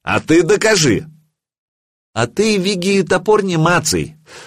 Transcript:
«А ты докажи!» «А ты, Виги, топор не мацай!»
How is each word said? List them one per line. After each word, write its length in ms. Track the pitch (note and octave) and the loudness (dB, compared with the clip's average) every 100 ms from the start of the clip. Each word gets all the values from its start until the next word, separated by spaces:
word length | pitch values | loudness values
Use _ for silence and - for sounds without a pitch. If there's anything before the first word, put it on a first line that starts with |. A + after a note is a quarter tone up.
«А 180 | - A2 | -6 -4
ты 220 | - E3 | 2 2
докажи!» 640 | E3+ G#3 A3 G3 D3 E2 - - _ _ _ _ _ _ _ _ _ | 2 2 2 2 2 0 -4 -20 _ _ _ _ _ _ _ _ _
«А 140 | A2 A#2 | -6 -4
ты, 320 | - A3 G#3 | 0 0 0
Виги, 440 | F#3 F#3 F#3 G3 | -2 -2 0 0
топор 400 | F3 F#3 G#3+ G#3+ | 0 -2 2 0
не 140 | G3 E3 | 0 0
мацай!» 600 | E3 F3 - F2 C#2+ - _ - | 2 0 0 -4 -4 -12 _ -20